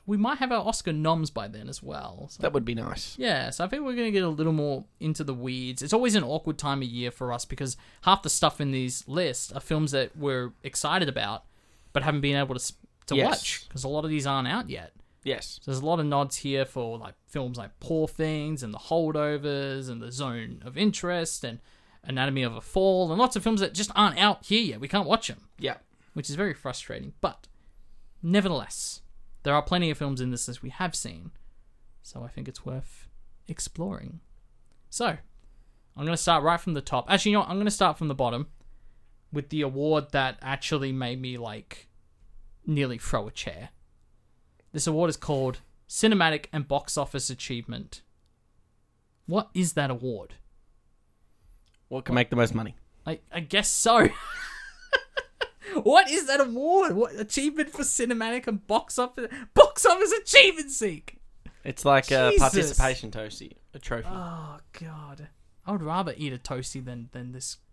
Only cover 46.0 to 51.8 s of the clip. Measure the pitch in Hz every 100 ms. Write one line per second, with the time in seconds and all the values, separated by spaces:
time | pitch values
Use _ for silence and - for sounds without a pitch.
46 | 220 202 165 151 - 156 135 139 - 156
47 | 135 143 - 127 - 120 120 117 - -
48 | - _ _ _ _ _ _ _ _ _
49 | _ _ - 190 208 175 175 - 139 123
50 | 127 107 - - - - _ _ _ _
51 | _ _ _ _ - - _ _